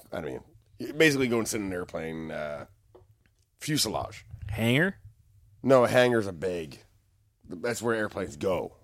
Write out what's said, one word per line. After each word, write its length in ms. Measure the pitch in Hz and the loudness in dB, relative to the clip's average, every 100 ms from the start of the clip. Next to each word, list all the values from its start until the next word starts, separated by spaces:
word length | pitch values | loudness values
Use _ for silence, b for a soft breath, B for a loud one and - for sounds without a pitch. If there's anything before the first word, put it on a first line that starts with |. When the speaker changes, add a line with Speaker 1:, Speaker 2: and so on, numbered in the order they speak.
| - | -12
Speaker 1:
I 40 | 85 | -10
don't 60 | 73 | -8
mean. 140 | 64 - - _ - | -10 -16 -20 _ -14
You 140 | 120 | -8
basically 340 | 147 156 135 127 | 2 4 4 2
go 100 | 117 | 0
and 100 | 107 | 0
sit 120 | 113 | -4
in 60 | 95 | -4
an 40 | |
airplane, 580 | 90 87 85 80 80 80 | -6 -6 -8 -8 -8 -8
uh, 360 | 78 76 71 69 _ _ - _ _ _ _ _ _ | -8 -8 -8 -14 _ _ -20 _ _ _ _ _ _
fuselage. 640 | - 151 107 76 60 - - - - | -4 -2 -2 -2 -6 -12 -18 -14 -8
Speaker 2:
Hangar? 460 | - 120 131 190 - - - _ - - - | -2 2 4 2 -2 -16 -20 _ -20 -20 -4
Speaker 1:
No, 220 | 123 131 | 6 8
a 40 | 117 | 8
hangar's 380 | 127 123 117 98 | 6 6 4 0
a 60 | |
bag. 480 | 82 92 87 76 - - _ _ _ _ _ - | -4 -4 -4 -8 -14 -20 _ _ _ _ _ -18
That's 300 | 87 120 113 | -8 -6 -2
where 140 | 117 | -2
airplanes 420 | 113 104 98 92 73 | -2 -2 -4 -8 -4
go. 380 | 95 82 - - | -2 -2 -4 -14